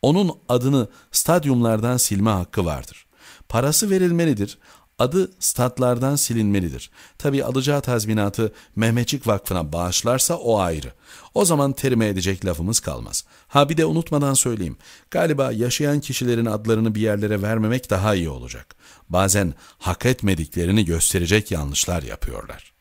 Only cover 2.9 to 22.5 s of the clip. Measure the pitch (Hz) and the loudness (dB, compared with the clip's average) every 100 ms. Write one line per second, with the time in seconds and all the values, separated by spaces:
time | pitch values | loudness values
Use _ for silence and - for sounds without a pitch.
2.9 | - _ _ - - - 117 135 151 214 | -20 _ _ -20 -20 -4 -2 0 0 2
3.9 | 190 180 170 170 113 101 - _ - _ | 2 2 2 2 0 -2 -6 _ -20 _
4.9 | _ 123 170 185 _ - - 127 123 127 | _ 0 0 -2 _ -4 0 -2 0 0
5.9 | 120 131 143 - 117 104 101 87 64 - | 2 0 0 0 0 2 2 0 -6 -14
6.9 | - - _ 147 139 - 131 135 143 139 | -20 -20 _ -2 0 0 -2 0 0 0
7.9 | 120 107 107 101 101 110 - - - 110 | -2 0 0 0 0 -4 -4 -14 -2 0
8.9 | 117 117 143 113 101 - 92 78 82 87 | 2 0 -2 0 -2 0 -4 -2 -4 -2
9.9 | 90 120 127 - 170 120 107 90 80 64 | -2 0 0 0 -2 0 2 2 -2 -8
10.9 | - - - - - 190 156 139 135 135 | -16 -20 -20 -6 0 2 4 2 0 0
11.9 | 123 107 95 90 95 98 82 87 113 - | 2 2 0 -2 -2 -4 -2 -2 -2 -4
12.9 | 65 58 - - - _ 143 143 160 160 | -10 -8 -10 -10 -20 _ 2 2 2 0
13.9 | 160 165 151 143 135 - 113 87 - - | 0 0 0 2 0 0 -2 -6 -8 -16
14.9 | - _ - 165 147 131 113 120 - 147 | -20 _ -2 0 2 0 0 -2 0 0
15.9 | 147 147 131 123 117 117 107 110 110 113 | -2 -2 -4 0 0 0 -2 0 2 2
16.9 | 107 107 104 104 107 101 113 107 127 - | 0 0 0 0 -2 0 0 0 -2 0
17.9 | 95 101 101 82 65 62 - - - - | 0 2 0 -2 -6 -12 -16 -18 -20 -20
18.9 | - _ 90 95 101 92 69 - - - | -20 _ 0 2 2 0 -4 -16 -10 -4
19.9 | 87 - 90 101 90 78 - 87 104 90 | 0 0 0 0 0 -2 -2 2 2 2
20.9 | 82 - 98 85 104 104 85 71 69 - | 0 0 0 2 2 2 -4 -4 -4 -2
21.9 | 87 64 50 - 52 - | -4 -4 -8 -8 -8 -12